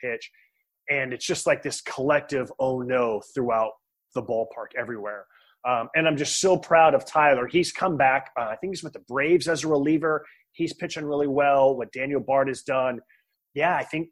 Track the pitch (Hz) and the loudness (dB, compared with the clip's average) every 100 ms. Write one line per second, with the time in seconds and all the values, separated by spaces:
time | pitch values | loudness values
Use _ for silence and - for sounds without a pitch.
0 | 127 113 - _ _ _ _ _ - 139 | -8 -8 -10 _ _ _ _ _ -4 -4
1 | 131 123 - 165 - 143 143 - - - | -4 -6 -6 -4 0 0 -2 -8 -10 -4
2 | 135 147 143 139 123 - 131 127 123 127 | 0 0 0 -4 -4 -4 -2 -2 0 0
3 | 120 107 - - 120 113 110 - _ _ | 0 -2 -6 -4 0 0 0 -4 _ _
4 | _ 127 117 113 113 - 107 127 117 117 | _ -8 -4 -4 -4 -8 -12 -8 -6 -6
5 | 101 104 95 _ _ _ 123 120 117 160 | -10 -12 -16 _ _ _ -2 -2 0 0
6 | 160 143 147 - 190 180 - 170 160 135 | 2 2 -2 0 2 2 4 6 8 6
7 | - 156 151 127 127 170 175 - 185 147 | 2 2 4 4 2 0 0 -2 -2 2
8 | 135 135 139 - 113 113 185 180 160 - | 2 2 -2 -6 -6 -6 -8 -8 -12 -16
9 | - 127 147 170 147 156 156 147 139 156 | -8 -4 2 2 2 -2 0 0 2 0
10 | 156 151 - _ _ - 165 - 170 160 | 0 -2 -6 _ _ -6 -6 -6 -10 -8
11 | 147 147 147 139 143 139 135 127 113 127 | -4 -2 0 2 4 6 4 2 -6 -6
12 | 135 139 - 135 135 127 - 131 127 120 | -4 -4 0 0 0 -4 -4 -2 -2 -4
13 | _ _ _ _ _ 139 160 165 127 156 | _ _ _ _ _ -2 0 0 -4 -8
14 | 165 | -8